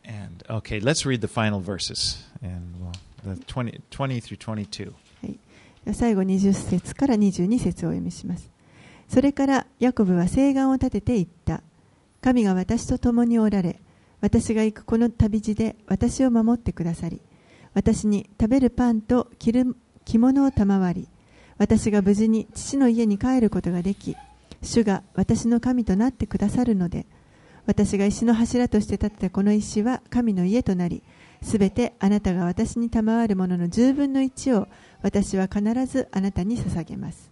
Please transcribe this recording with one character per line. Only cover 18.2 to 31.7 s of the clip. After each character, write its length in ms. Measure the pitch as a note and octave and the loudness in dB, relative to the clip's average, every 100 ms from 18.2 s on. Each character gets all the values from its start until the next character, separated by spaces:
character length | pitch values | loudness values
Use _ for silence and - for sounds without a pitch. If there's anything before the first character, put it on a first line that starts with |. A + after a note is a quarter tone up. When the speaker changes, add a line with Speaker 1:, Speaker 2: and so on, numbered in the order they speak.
| - - | -4 -2
Speaker 2:
食 100 | A3 | 2
べ 120 | C4+ | 4
る 80 | B3 | 2
パ 240 | A#3+ B3 | 2 0
ン 80 | A3 | 0
と 280 | G#3+ B3 - - | 0 -2 -2 -4
着 140 | A#3+ | 0
る 240 | A#3+ B3+ - _ - - | 0 0 -4 _ -20 -2
着 120 | A3+ | 2
物 280 | B3+ C4+ C4+ | 4 4 2
を 60 | |
賜 420 | - G3 G3 F3+ | 2 2 2 0
り、 140 | F3+ - _ _ - - - | -2 -8 _ _ -20 -20 -2
私 340 | G#3 G#3+ A3+ | 2 4 4
が 100 | G#3 | 2
無 120 | G3 | 4
事 160 | G3+ A3 | 4 4
に 180 | A3 - - | 2 -2 -12
父 220 | - C#4 | -6 2
の 100 | B3+ | 2
家 180 | A3+ A3 | 4 2
に 120 | G3+ | 0
帰 240 | B3+ C4 | 2 2
る 80 | G#3+ | 2
こ 120 | F3+ | 2
と 100 | E3+ | -2
が 80 | F3+ | -2
で 120 | F3+ G3+ | -2 -4
き、 200 | - - - - _ - | -8 -10 -16 -20 _ -14
主 240 | - A#3+ G#3+ | -2 2 2
が 180 | F#3+ - | -2 -4
私 360 | - F#3+ A3+ A3+ | -4 0 0 2
の 100 | A#3+ | 0
神 240 | B3 B3 | 2 -2
と 140 | G#3+ F#3+ | 0 2
な 100 | B3 | 0
っ 40 | |
て 120 | - G#3+ | -2 -6
く 120 | - | -2
だ 120 | G3+ | 0
さ 140 | B3+ | 0
る 120 | B3 G3+ | 0 0
の 120 | F3 | 0
で、 180 | D3+ - _ _ _ _ - - | -4 -10 _ _ _ _ -8 -2
私 320 | G3+ G3 G3+ | 2 2 2
が 80 | G3+ | 0
石 180 | G3+ | 2
の 100 | A3+ | 2
柱 360 | A3+ A#3 B3 B3 | 2 2 0 2
と 100 | G#3+ | 0
し 60 | G#3 | 0
て 80 | |
立 160 | G3 G#3 | -4 -4
て 120 | G#3 | -4
た 60 | F#3 | -4
こ 140 | F#3+ | 0
の 80 | G3+ | 2
石 300 | G#3+ G#3 G#3+ | 2 0 -2
は 200 | A3 C4 _ | -2 -4 _
神 240 | A#3+ A#3+ | 0 0
の 120 | F#3+ F3+ | 0 2
家 180 | A3+ | 0
と 100 | B3 | 0
な 140 | F#3 F3 | -2 -2
り、 160 | - _ - - _ | -4 _ -20 -20 _
す 180 | - A3 | -4 2
べ 100 | |
て 240 | G3 | 2